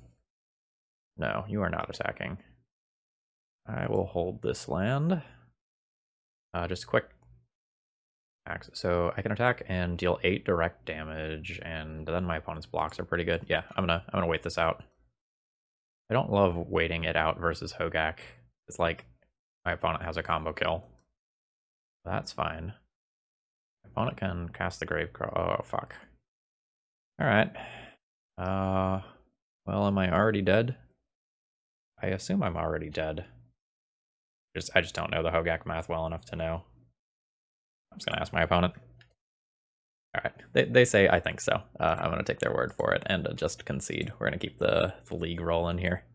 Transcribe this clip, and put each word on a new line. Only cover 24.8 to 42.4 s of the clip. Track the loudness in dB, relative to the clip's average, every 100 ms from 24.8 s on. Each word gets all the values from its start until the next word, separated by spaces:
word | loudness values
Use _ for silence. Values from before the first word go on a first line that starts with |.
| -4
Grave | -4 -4
Crawl. | -6 -4 -2 0 -2
Oh, |
fuck. | -4 -6 -8 -12 -20 _ _ _ _ _ _ _ _ _ _ 0
All | 4
right. | 6 4 -2 -14 -16 -18 -20 _ _ _ -6
Uh, | -2 0 2 2 2 0 -6 -20 _ _ _ _ -4
well, | 2 4
am | 4
I | 4
already | 6 4 4
dead? | 4 4 2 -4 -12 _ _ _ _ _ _ _ _ _ _ -6
I | -2
assume | -2 -2 0
I'm | 0 0
already | -2 -2 -4
dead. | -4 -4 -4 -10 -18 -20 _ _ _ _ _ _ _ _ _ _ -10
Just, | 2
I | 2
just | 2 -2
don't | -2
know | 0
the | 2
Hogak | 2 2 0 -2
math | -4 -2
well | -2 -2
enough | -6 -8
to | -6
know. | -4 -4 -8 -20 _ _ _ _ _ _ _ _ _ _ _
I'm | -8
just | -4
gonna | -2
ask | 0
my | 2
opponent. | 4 4 2 -2 -20 -20 -20 _ _ _ _ _ _ _ _ _ _ -6
All |
right, | -6 -8 -2
they, | 2 6
they | 8 8
say | 8 8
I | 6
think | 2 -2
so. | 0 0 -2 0
Uh, | 0 2
I'm | 0
gonna | 0
take | -2
their | 0